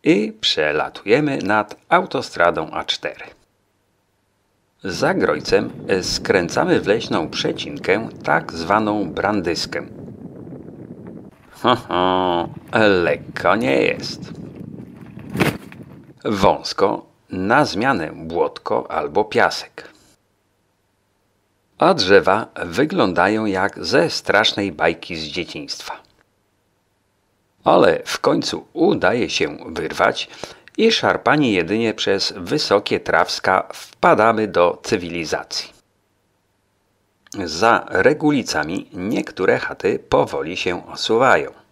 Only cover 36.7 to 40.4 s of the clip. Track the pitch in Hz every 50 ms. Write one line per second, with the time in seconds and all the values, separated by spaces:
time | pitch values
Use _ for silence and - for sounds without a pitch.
36.7 | _ _ _ _ _ _ _ _ _ _ _ _ - 101 92 80 76 85 104 117
37.7 | 113 - - - - 90 95 127 151 151 156 151 147 131 107 - - 156 147 151
38.7 | 90 - - _ - 82 90 104 131 - - - - - 92 - 123 127 - -
39.7 | - - - 98 123 135 - _ - 143 139 - - 71